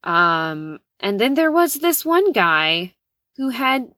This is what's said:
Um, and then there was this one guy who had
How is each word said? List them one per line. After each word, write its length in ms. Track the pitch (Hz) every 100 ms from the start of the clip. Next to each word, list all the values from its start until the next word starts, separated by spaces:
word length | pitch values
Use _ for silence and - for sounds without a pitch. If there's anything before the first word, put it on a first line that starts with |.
Um, 720 | - 170 175 165 160 156 156 151 _ _
and 180 | 196 202
then 140 | 247
there 180 | 277 320
was 240 | 320 349
this 300 | 285 339 330
one 280 | 320 339 403
guy 640 | 254 170 156 156 165 180 _ _ _ _ -
who 100 | 269
had 420 | 240 262 269 240